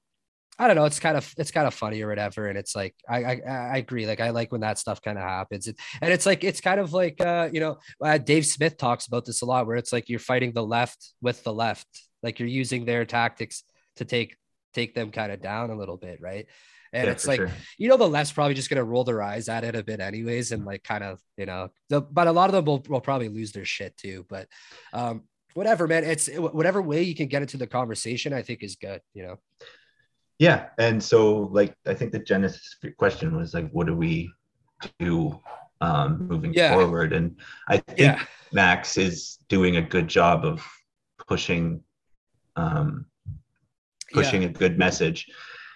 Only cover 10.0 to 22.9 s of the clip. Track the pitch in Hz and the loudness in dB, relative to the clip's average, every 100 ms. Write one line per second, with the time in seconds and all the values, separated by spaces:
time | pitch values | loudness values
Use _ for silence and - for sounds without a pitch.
10 | - 117 - 123 123 117 107 117 120 - | -2 -4 0 0 0 -2 0 0 0 -4
11 | - _ 120 120 - 110 113 98 - - | -20 _ -4 -4 -4 -2 -2 -4 -10 -20
12 | _ _ 117 - 120 131 123 127 117 120 | _ _ -8 -6 -4 -4 -2 -4 -2 -2
13 | 113 120 117 - 113 - - _ _ - | 0 0 0 -2 -10 -12 -18 _ _ -12
14 | 123 123 117 _ _ _ _ - 117 - | -4 -2 -4 _ _ _ _ -6 -6 -6
15 | 110 107 104 98 95 107 120 107 95 92 | -6 -6 -6 -8 -8 -6 -6 -8 -10 -12
16 | 90 80 85 101 110 _ _ _ _ 117 | -14 -14 -12 -12 -14 _ _ _ _ -2
17 | 110 120 143 127 90 - - - 220 262 | -2 0 0 0 0 -6 -14 0 4 6
18 | 202 147 147 - 147 135 127 139 113 120 | 6 2 -2 0 0 0 -2 -2 0 0
19 | 123 110 101 107 113 113 117 113 104 107 | 0 0 -2 -4 -6 -6 -4 -6 -6 -8
20 | 95 107 117 120 117 110 101 98 - 107 | -8 -6 -4 -4 -4 -6 -8 -10 -6 -6
21 | 101 92 _ - 98 92 92 _ - 143 | -8 -12 _ -12 -10 -8 -10 _ -2 -2
22 | 143 147 170 165 196 196 151 139 139 | 0 2 4 6 4 4 2 0 -2